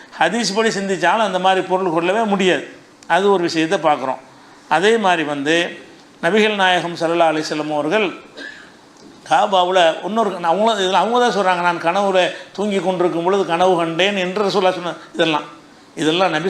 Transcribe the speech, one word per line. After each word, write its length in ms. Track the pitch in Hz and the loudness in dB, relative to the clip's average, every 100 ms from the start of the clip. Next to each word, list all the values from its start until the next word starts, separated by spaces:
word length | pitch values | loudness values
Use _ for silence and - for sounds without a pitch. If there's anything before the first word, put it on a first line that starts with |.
| - - | -10 -2
ஹதீஸ் 360 | 165 220 202 196 | 0 0 -2 0
படி 140 | 220 | 0
சிந்திச்சாலும் 560 | 185 196 185 170 208 214 | -2 -4 0 2 2 0
அந்த 140 | 185 | 0
மாதிரி 260 | 185 190 175 | 2 2 0
பொருள் 260 | 185 190 | -2 0
கொள்ளவே 320 | 165 170 208 | 0 0 0
முடியாது. 500 | 220 202 190 147 - - - - - | 0 0 2 0 -2 -16 -20 -14 -2
அது 240 | 170 202 | 2 2
ஒரு 120 | 196 | 2
விஷயத்தை 360 | 170 165 160 170 | 0 -2 0 0
பார்க்குறோம். 340 | 156 147 131 127 - - - - - | 0 0 -2 -8 -12 -20 -20 -16 -2
அதே 280 | 156 196 233 | 0 2 2
மாதிரி 260 | 196 175 | 2 0
வந்து 540 | 147 147 139 165 175 - - - - - | 0 -4 0 0 0 -6 -20 -20 -20 -6
நபிகள் 320 | 165 214 214 208 | 0 2 2 2
நாயகம் 400 | 185 180 165 170 | 2 2 0 -4
ஸல்லல்லாஹு 380 | 165 170 165 | -2 2 2
அலைஹி 100 | 156 156 | 0 -2
வஸல்லம் 240 | 156 151 | -6 -4
அவர்கள் 400 | 151 147 202 196 - - - - - - - - - - - - | -4 -2 0 -2 -6 -16 -18 -18 -18 -20 -20 -20 -20 -20 -16 -2
காபாவுல 760 | 160 208 190 180 185 165 156 180 | 0 2 2 2 4 2 2 -4
இன்னொரு, 320 | 220 214 180 | -2 -2 -2
அவங்களும் 380 | 170 175 220 214 | -2 0 2 0
இதில் 140 | 185 | 0
அவங்க 360 | 190 196 240 247 | 2 2 2 2
தான் 80 | 196 | 2
சொல்றாங்க, 240 | 185 180 | 0 0
"நான் 200 | 175 170 | 0 -2
கனவுல 500 | 160 185 202 185 170 - - | 0 0 2 2 0 -2 -12
தூங்கி 260 | - 208 196 | -6 -2 -2
கொண்டிருக்கும் 440 | 175 185 175 160 | -2 0 0 0
பொழுது 220 | 175 202 170 | 0 0 0
கனவு 320 | 170 185 175 | 2 2 2
கண்டேன்" 400 | 165 165 190 202 | 0 0 0 0
என்று 260 | 180 190 | -2 -2
ரசூலுல்லாஹ் 300 | 202 180 185 | -2 0 0
சொன்ன 200 | 175 175 151 - | 0 -6 -10 -8
இதெல்லாம், 300 | - 160 151 - - - - - - | -2 0 -2 -4 -16 -20 -20 -16 -4
இதெல்லாம் 360 | 151 170 185 | -2 0 0
நபி 180 | 156 180 | 0 -2